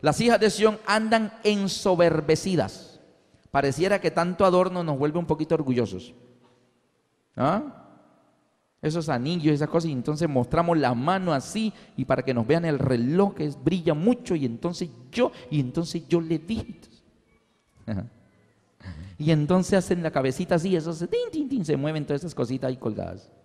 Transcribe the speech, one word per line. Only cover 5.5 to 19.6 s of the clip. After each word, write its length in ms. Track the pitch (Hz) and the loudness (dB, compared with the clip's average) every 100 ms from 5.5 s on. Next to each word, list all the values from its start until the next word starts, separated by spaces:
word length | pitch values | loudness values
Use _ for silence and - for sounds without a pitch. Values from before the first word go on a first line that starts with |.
| 160 | 0
orgullosos. 580 | 135 123 107 92 - - - _ _ _ _ _ _ _ _ _ _ - | 2 0 0 -4 -14 -20 -20 _ _ _ _ _ _ _ _ _ _ -2
¿Ah? 260 | 131 196 294 - - - _ _ _ _ _ _ _ _ | 0 0 -4 -14 -20 -20 _ _ _ _ _ _ _ _
Esos 300 | 156 165 156 | -4 -4 -2
anillos, 420 | 123 131 175 151 | -2 -2 0 2
esas 160 | 147 156 | 2 0
cosas, 220 | 165 165 | 0 0
y 20 | |
entonces 340 | 135 120 151 165 | -4 -4 -2 0
mostramos 520 | 135 120 156 170 165 | 0 0 0 2 2
la 160 | 131 | 2
mano 400 | 120 127 190 180 | 0 0 0 0
así, 380 | 143 - 220 220 - - - | -2 -2 -4 -4 -6 -14 -8
y 80 | 131 | -2
para 160 | 131 | 0
que 100 | 123 | 0
nos 140 | 123 113 | -2 2
vean 180 | 160 | 2
el 140 | 170 147 | 2 0
reloj 560 | 135 123 120 175 202 | 2 2 2 4 2
que 100 | 196 | 0
es, 180 | 151 135 | -6 -2
brilla 300 | 131 185 165 | -2 0 0
mucho, 420 | 151 190 247 - | 2 2 0 -2
y 120 | 170 131 | -2 -2
entonces 420 | 113 170 175 175 123 - | -2 -6 -6 -10 -10 -10
yo, 220 | 226 262 - - | 0 0 -2 -4
y 100 | 151 | -2
entonces 460 | 127 147 170 175 160 | 0 -2 -4 -6 0
yo 120 | 170 | 0
le 180 | 160 160 | 0 -4
dije. 420 | 160 226 - 190 - _ _ _ _ _ _ _ _ _ - | -4 -8 -8 -16 -20 _ _ _ _ _ _ _ _ _ -8
<laughs> 80 | 101 123 _ _ _ _ _ _ _ 92 76 95 92 | -8 -8 _ _ _ _ _ _ _ -16 -14 -16 -4
Y 140 | 151 | 0
entonces 420 | 156 147 185 | 2 2 0